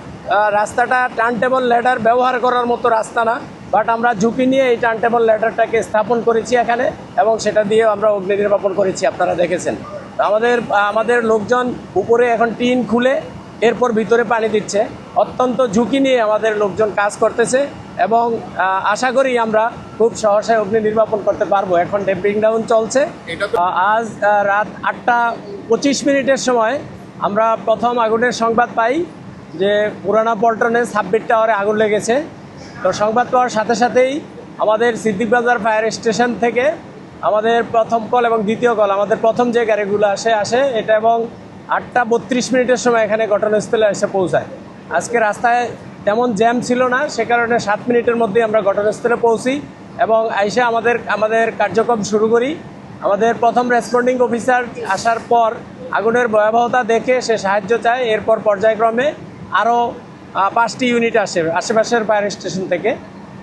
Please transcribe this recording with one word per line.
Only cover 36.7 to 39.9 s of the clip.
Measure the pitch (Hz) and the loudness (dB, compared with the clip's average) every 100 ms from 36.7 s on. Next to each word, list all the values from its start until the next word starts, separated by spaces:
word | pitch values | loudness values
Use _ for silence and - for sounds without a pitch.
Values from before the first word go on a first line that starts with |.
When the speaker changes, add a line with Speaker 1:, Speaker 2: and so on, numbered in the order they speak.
| 339 - - - - | -2 -12 -20 -20 -4
Speaker 1:
আমাদের | 165 208 226 233 226 | 0 2 2 2 2
প্রথম | 233 220 226 208 | 0 0 -2 0
কল | 247 240 | 0 2
এবং | 226 | 0
দ্বিতীয় | 202 226 240 | 0 0 0
কল, | 214 202 | 2 2
আমাদের | 196 202 220 | 2 0 2
প্রথম | 220 220 247 | 2 2 0
যে | 233 226 | 0 2
গাড়িগুলো | 208 202 | 0 0